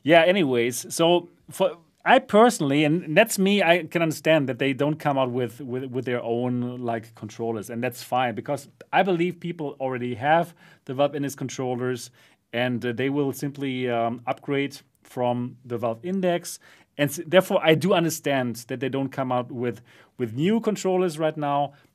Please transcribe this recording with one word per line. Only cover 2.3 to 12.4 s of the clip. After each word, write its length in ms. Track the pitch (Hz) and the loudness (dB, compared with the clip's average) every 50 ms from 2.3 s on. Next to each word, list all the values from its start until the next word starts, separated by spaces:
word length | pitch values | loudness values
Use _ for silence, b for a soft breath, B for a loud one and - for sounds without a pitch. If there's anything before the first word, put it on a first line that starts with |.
| - 208 226 247 233 - 160 139 139 147 156 | 6 8 8 8 6 2 0 2 2 4 4
and 320 | 147 156 180 - 156 151 | 4 2 2 0 2 4
that's 220 | 185 226 220 - 202 | 4 4 4 2 0
me, 240 | 190 196 208 202 | 2 2 4 4
I 220 | 180 165 170 - 160 | 4 4 4 2 2
can 160 | - - 170 | -2 -2 0
understand 480 | 165 160 156 - - 160 160 156 139 127 | 0 0 -2 0 2 4 4 4 4 0
that 100 | 127 113 | -2 -2
they 140 | 135 139 | -2 -2
don't 260 | 135 117 143 147 156 151 | 0 0 0 0 0 0
come 200 | - 151 139 135 | -2 0 2 2
out 120 | 131 127 | 0 0
with, 300 | 120 131 123 117 110 - | 0 -2 -4 -4 -6 -10
with, 240 | 147 123 120 127 139 | -10 -8 -8 -8 -8
with 200 | 131 120 131 123 | -6 -6 -6 -4
their 160 | 127 123 120 | -4 -4 -4
own, 580 | - 117 117 120 123 127 123 123 120 123 123 127 | -2 -2 -2 -2 -2 -2 -2 -2 -4 -6 -8 -8
like, 340 | 123 117 117 117 113 117 - | -6 -6 -6 -6 -8 -10 -16
controllers, 540 | - - 107 - - 117 113 113 110 95 117 | -14 -14 -14 -8 -6 -6 -4 -4 -6 -8 -8
and 160 | 120 117 120 | -8 -6 -4
that's 180 | 127 123 - | -6 -6 -8
fine, 320 | - - 127 123 131 123 107 | -8 -4 -2 0 0 0 -2
because 340 | 101 - - 147 135 - - _ _ - _ | -6 -6 -6 -6 -6 -8 -16 _ _ -14 _
I 100 | - 160 | 2 2
believe 360 | 185 196 180 165 175 180 175 - | 2 2 2 0 0 -2 -4 -6
people 380 | - 170 170 170 151 143 - - | -10 -10 -8 -8 -8 -10 -8 -6
already 340 | 135 131 131 120 123 123 123 | -6 -4 -4 -4 -6 -6 -6
have 400 | 107 151 147 160 170 170 170 - b b b b b b | -4 2 4 4 4 4 0 -6 b b b b b b
the 100 | - 131 | -10 0
Valve 220 | 131 143 143 - | 0 0 0 0
Index 180 | 147 143 139 135 | -4 -6 -6 -6
controllers, 760 | - 139 120 - - 131 123 127 120 127 127 127 120 - - b b b b b b | -8 -8 -8 -6 -6 -4 -4 -4 -4 -4 -4 -4 -6 -8 -14 b b b b b b